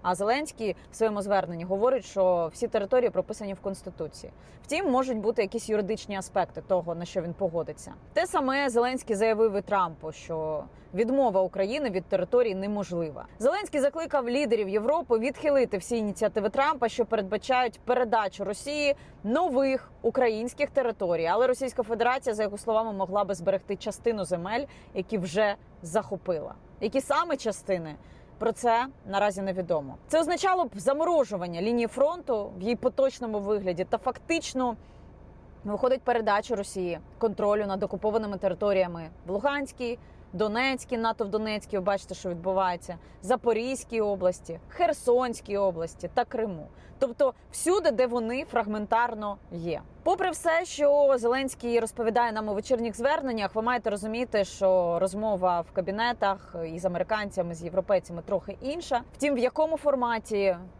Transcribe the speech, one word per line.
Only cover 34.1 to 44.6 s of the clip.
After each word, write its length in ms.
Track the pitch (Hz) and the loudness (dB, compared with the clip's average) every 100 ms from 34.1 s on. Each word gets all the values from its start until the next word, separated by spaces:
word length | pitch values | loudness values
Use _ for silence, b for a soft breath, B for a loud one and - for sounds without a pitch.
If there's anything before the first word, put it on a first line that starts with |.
| - - 330 - 262 247 220 B B B - - - - - | -6 -2 -2 -2 -2 -2 -4 B B B -20 -20 -20 -20 -12
виходить, 380 | 202 202 254 262 | -6 0 2 2
передачу 540 | - 233 220 202 220 | 2 0 2 0 0
Росії 440 | 214 196 196 180 165 - - | -4 -4 -4 -4 -6 -10 -2
контролю 480 | 226 202 208 208 | -2 2 2 2
над 180 | 202 196 | 0 -2
окупованими 540 | 202 190 214 214 208 196 | -4 -2 0 0 -2 -2
територіями 720 | 196 175 208 190 175 170 160 - 175 | -2 0 2 2 2 -2 -12 -14 -6
в 40 | |
Луганській, 680 | 202 285 285 269 - 247 233 B B B | -2 0 -2 -6 -6 -6 -6 B B B
Донецькій, 600 | 175 214 220 262 254 - 240 | -2 0 2 0 -2 -4 -2
НАТО 280 | 226 220 | -2 -2
в 40 | 202 | -2
Донецькій, 480 | 214 220 214 - 202 | -2 -2 -4 -4 -2
ви 60 | |
бачите, 320 | 185 196 - | 0 -2 -4
що 140 | 185 185 | -8 -6
відбувається, 680 | 175 175 185 185 175 - 170 B B | -4 -2 0 0 -2 -8 -14 B B
Запорізькій 800 | 185 247 240 220 247 262 - 226 | 0 2 2 2 0 -4 -4 -2
області, 580 | 208 196 185 180 - 165 | 0 2 2 0 -10 -14